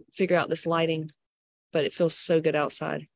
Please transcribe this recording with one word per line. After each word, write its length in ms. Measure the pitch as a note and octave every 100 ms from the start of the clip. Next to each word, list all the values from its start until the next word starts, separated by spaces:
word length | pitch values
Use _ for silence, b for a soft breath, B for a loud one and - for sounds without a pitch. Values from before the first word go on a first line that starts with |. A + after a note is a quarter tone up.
| -
figure 240 | - F#3 F3
out 120 | -
this 160 | E3 -
lighting, 460 | E3 E3 D#3+ D#3 _ _ _ _ _ _
but 100 | E3
it 100 | C#3+
feels 220 | - E3 -
so 240 | - E3
good 160 | D#3 D3+
outside 520 | C#3+ - D#3 D3+ D3+